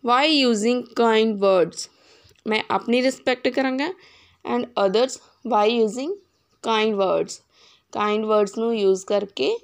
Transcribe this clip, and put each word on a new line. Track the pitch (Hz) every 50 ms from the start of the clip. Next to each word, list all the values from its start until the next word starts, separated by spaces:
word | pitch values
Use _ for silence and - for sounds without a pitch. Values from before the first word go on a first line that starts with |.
| -
by | 240 240 254 285
using | 311 320 285 269 247 233 208 202 233 247 247 240 - - -
kind | 233 226 220 220 220 226 220 202 196
words। | 196 190 185 165 170 - - - - _ _ _ _ - _ _ _ - _ _ 226
ਮੈਂ | 214 214 - -
ਆਪਣੀ | - 196 196 - 233 247
ਰਿਸਪੈਕਟ | 247 269 262 - - - 254 247 - 262
ਕਰਾਂਗਾ | 247 - 269 269 262 262 285 330 370 - - - _ _ _ _ _ _ _ - 247
and | 240 240 240 - - 202
others | 196 190 220 247 262 - - _ _ _ _ _ 233 240
by | 214 208 220
using | 240 240 220 214 202 247 269 311 403 403 _ _ _ _ _ _ _ _ - 247
kind | 226 220 214 220 214 196 196
words। | 185 170 165 165 - - - _ _ _ _ _ _ _ _ _ _
ਕਾਈਂਡ | - 226 208 208 208 214 220
ਵਰਡਸ | 214 220 214 208 202 208 -
ਨੂੰ | 226 233 233 220
ਯੂਜ਼ | 202 196 190 190 190
ਕਰਕੇ | - 208 202 202 - _ - 254 311 453 466